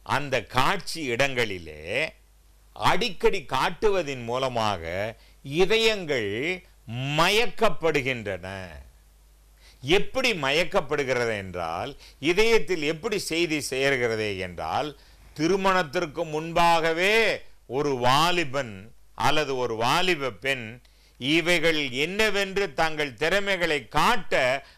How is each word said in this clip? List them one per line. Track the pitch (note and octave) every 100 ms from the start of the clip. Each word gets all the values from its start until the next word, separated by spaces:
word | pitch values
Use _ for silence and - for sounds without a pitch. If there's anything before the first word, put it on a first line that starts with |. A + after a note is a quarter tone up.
அந்த | - B2+ C#3+ B2+
காட்சி | - B2+ D3 F#3+ - E3
இடங்களிலே | C3+ A#2 C#3 B2 A2+ F#2 D#2+ D2+ D#2+ A#2+ D#3 - _ _ _ _ _
அடிக்கடி | - A#2 F3 A#3 - A3+ F#3
காட்டுவதின் | A#2+ C3 F#3 E3 G#3+ F#3+ C#3+ C3
மூலமாக | A#2 B2 C3 A#2+ G#2+ F#2 E2 F#2 A2 - - -
இதயங்கள் | C#3 D#3 F#3+ A3+ A3+ G#3 E3 C3 G2+ A2 D#3 F3+ - _ - A2+ C#3 D3+
மயக்கப்படுகின்றன. | F3 G#3 G3+ - G#3+ D#3+ D#3+ D3+ B2+ A#2+ G2+ F#2 F#2 G2 F2+ C#2+ - - _ _ _ _ _ _ - -
எப்படி | B2+ F#3+ - C4 B3
மயக்கப்படுகிறது | F#3 C3+ D3+ F3+ F#3+ C3+ D3 C3 B2 A#2 G#2
என்றால், | F#2+ F2 E2 E2+ B2+ - - -
இதயத்தில் | C#3+ F3+ A3+ A3 - F3
எப்படி | D3 D#3+ A3+ G#3
செய்தி | - D#3+ E3+ D3+
சேர்கிறது | - C3 C#3 C3 A#2+ A2 G#2+ F#2+
என்றால், | F2+ E2+ D#2+ G#2 D3 - - - -
திருமணத்திற்கு | - E3 G3 F#3+ F#3 D#3 F3 E3+ C#3+
முன்பாகவே | D#3+ D3+ E3 E3+ E3+ E3+ E3 E3 F#3+ A3+ G#3 B2+ - - -
ஒரு | B2+ D3 B2+
வாலிபன் | A#2+ C#3 E3+ F3 D3 C#3 A#2+ G2 G#2+ - -
அல்லது | - B2 D3+ C#3 C3
ஒரு | A#2+ A2
வாலிப | A#2+ D#3+ F3+ D#3+ C3
பெண் | F#2+ C3+ C3+ A2 B2 - _ _ -
இவைகள் | B2+ E3 E3 F3 E3 D#3 C#3
என்னவென்று | B2 D#3+ G3+ A3 G3+ G3 F#3+ G3
தங்கள் | C3 D#3+ D3+ C#3+
திறமைகளை | A2 D#3+ G3 G3 F#3 E3+ D3 A2+
காட்ட | D3 F3+ A#3+ - E3+ B2+ C3+ -